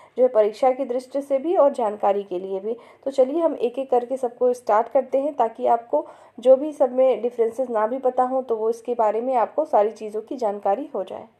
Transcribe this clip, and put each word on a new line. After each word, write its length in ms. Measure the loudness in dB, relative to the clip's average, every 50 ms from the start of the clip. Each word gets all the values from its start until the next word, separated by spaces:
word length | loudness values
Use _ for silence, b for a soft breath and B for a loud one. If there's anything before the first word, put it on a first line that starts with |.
| b b _
जो 60 | 2 2
है 60 | 4
परीक्षा 420 | 4 2 2 2 0 0 0 0
की 140 | 2 0 -2
दृष्टि 360 | -4 -4 -6 -6 -6 -6 -6
से 160 | -2 -2 -2
भी 180 | -2 0 0 2
और 180 | 4 4 4 2
जानकारी 500 | 0 -2 -4 -2 0 0 0 0 0 -4
के 160 | -6 -8 -8
लिए 200 | -6 -6 -8 -6
भी। 180 | -6 -8 -8 B B B B B _
तो 80 | -2
चलिए 300 | 0 2 0 2 2 0
हम 140 | 0 0 0
एक 240 | -2 -4 -4 -4 -6
एक 100 | -2 0
करके 260 | 0 0 0 -2 -4
सबको 360 | -4 -4 -6 -2 0 0 0 0
स्टार्ट 340 | 0 0 0 2 2 0
करते 340 | 2 0 -2 0 0 -2 -2
हैं, 120 | -2 -2 -2
ताकि 320 | -2 -2 -2 -2 -2 0
आपको 400 | 0 0 0 0 -2 -2 -2 -2 B B B B B B 2
जो 160 | 6 6 6
भी 160 | 6 6 -2
सब 220 | 0 0 0 0 2
में 280 | 2 2 2 2 0
डिफरेंसेस 480 | -2 -4 0 0 0 0 0 -4 -4 -2
ना 180 | 0 -2 0
भी 100 | 0 -2
पता 260 | -2 -2 0 0 0 0
हों 180 | 0 0 -4
तो 140 | -2 -2 -4
वो 140 | -2 -2 -2
इसके 240 | -2 -4 -6 -6 -2
बारे 280 | 0 0 0 0 -2
में 140 | -2 0 0
आपको 300 | 0 0 0 -2 -4 -2
सारी 260 | 2 2 2 2 2
चीज़ों 300 | -2 -8 -12 -10 -10 -10
की 140 | -10 -10 -8
जानकारी 540 | -4 -4 -4 -4 -2 -2 -2 -2 -2 -4 -8 -8
हो 80 | -8 -8
जाए। 240 | -8 -12 -16 -16 -18 _